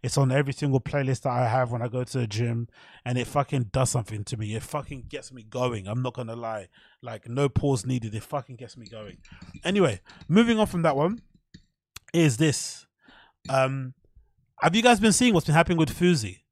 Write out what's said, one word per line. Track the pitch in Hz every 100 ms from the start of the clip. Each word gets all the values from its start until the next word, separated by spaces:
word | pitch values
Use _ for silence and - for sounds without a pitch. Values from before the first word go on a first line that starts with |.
It's | 131 -
on | 135
every | 131 139
single | 135 143 131
playlist | - 147 135 127
that | 139
I | 123 123
have | 123 123
when | 120
I | 120
go | 123
to | 120 131
the | 117
gym. | 104 120 117 117 _ - -
And | 120 123
it | 117
fucking | 147 139 139 113
does | 135 127
something | 139 104 107
to | 107 113
me. | 104
It | 110
fucking | - 147 - 139 107
gets | 143 -
me | 131
going. | 110 127 127 113 95
I'm | 117
not | 127
gonna | 120 117 117
lie. | 113 110 92 _ _ _
Like, | 123 113 113
no | 120 139
pause | - 143 131 127
needed. | 127 110
It | 107
fucking | - 147 - 120
gets | 123 -
me | 107
going. | 110 104 90 - - - -
Anyway, | 170 202 165 98 _ - -
moving | 175 233 220
on | 208
from | 180
that | 160 135
one | 160 233 _ _ _ - _ _ _ - _
is | 175 160 113
this. | 156 - - - _ _ _ - _ _ -
Um, | 135 131 135 131 - _ _ _ _ _ _
have | -
you | 196
guys | 240 226
been | 220
seeing | 180 247
what's | 185 -
been |
happening | 151 165 170
with | 151
Fuzi? | - 175 165 104 92 _